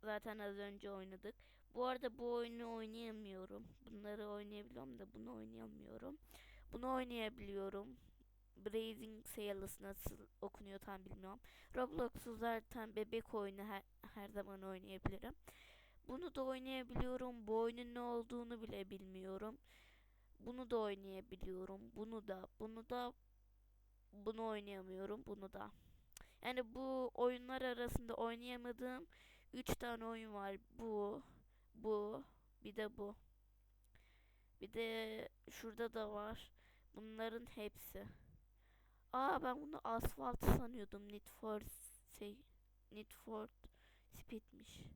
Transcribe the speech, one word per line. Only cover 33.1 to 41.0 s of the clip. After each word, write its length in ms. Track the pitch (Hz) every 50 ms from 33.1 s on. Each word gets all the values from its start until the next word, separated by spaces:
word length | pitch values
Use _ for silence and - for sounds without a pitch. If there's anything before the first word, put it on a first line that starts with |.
| 208 - - - - - - - - - - - - - - - - - - - - - - - - - - - - -
Bir 120 | - 196 220
de 560 | 226 226 226 220 226 220 220 220 220 - - - - - -
şurada 440 | 233 - - 226 214 220 233 233 226
da 180 | 226 220 208
var. 400 | 214 208 208 214 226 - - - - - - - - - - - -
Bunların 500 | - 214 220 220 220 226 226 226 233 240
hepsi. 600 | 240 - - 214 208 - - - - - 190 202 208 - - - - - - - - - - - - - - - - - - - - -
Aa, 300 | 247 269 269 - 262 -
ben 180 | 262 247 294
bunu 200 | 294 294 311 - -
Asphalt 640 | - - - - - - - 269 - - - -
sanıyordum. 600 | - - - 254 233 247 247 202 196 - 202